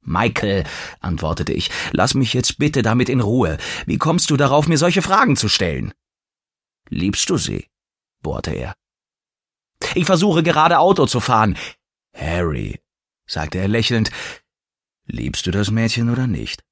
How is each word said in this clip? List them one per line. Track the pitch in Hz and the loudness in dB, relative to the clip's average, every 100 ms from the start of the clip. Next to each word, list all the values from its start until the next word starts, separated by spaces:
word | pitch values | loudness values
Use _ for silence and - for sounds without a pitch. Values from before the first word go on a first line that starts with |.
Michael, | - 85 117 - 104 98 82 - - - | -2 0 0 0 -2 0 -2 -8 -14 -10
antwortete | 92 82 78 80 76 | -6 -4 -2 -2 -2
ich, | - - - - | -2 -4 -6 -4
lass | - 107 | 0 2
mich | 135 120 | 2 0
jetzt | 123 123 - | 0 -2 0
bitte | 147 143 | 0 2
damit | 113 120 127 | 2 2 2
in | 131 | 0
Ruhe. | 104 123 95 78 - - - | 2 2 2 0 -6 -10 -4
Wie | - | -2
kommst | 147 170 - | 0 0 2
du | 143 | 2
darauf, | 143 143 156 | 4 4 4
mir | 160 | 2
solche | 170 180 | 2 2
Fragen | 175 190 240 139 | 2 2 4 4
zu | 107 | 2
stellen? | - 90 69 50 - _ _ _ _ _ _ _ _ _ | 0 0 -2 -6 -10 _ _ _ _ _ _ _ _ _
Liebst | - 92 101 - | -2 -2 0 0
du | 180 | 0
sie? | - 50 - _ _ _ _ _ | -2 -6 -8 _ _ _ _ _
Bohrte | 76 67 - | -6 -6 -4
er. | 58 64 95 _ _ _ _ _ _ _ _ _ _ - | -6 -6 -12 _ _ _ _ _ _ _ _ _ _ -4
Ich | - 165 | -2 2
versuche | 180 202 170 | 2 4 2
gerade | 165 156 160 170 | 2 4 4 4
Auto | 170 190 139 | 4 4 2
zu | 123 | 0
fahren. | - 117 107 90 - - _ _ _ - | 2 2 2 0 -8 -16 _ _ _ -10
Harry, | 76 87 87 67 52 - _ _ _ _ _ | -6 -2 -2 -4 -6 -10 _ _ _ _ _
sagte | - 76 92 | -8 -6 -4
er | 95 | 0
lächelnd, | 110 110 117 110 - - - _ _ _ _ _ _ _ | 0 0 0 0 -4 -12 -14 _ _ _ _ _ _ _
liebst | 113 90 - - | -6 -4 -4 -2
du | |
das | 92 104 | 0 0
Mädchen | 110 113 - 117 | 0 0 0 0
oder | 120 127 | 0 -2
nicht? | 82 55 - _ | -2 -6 -10 _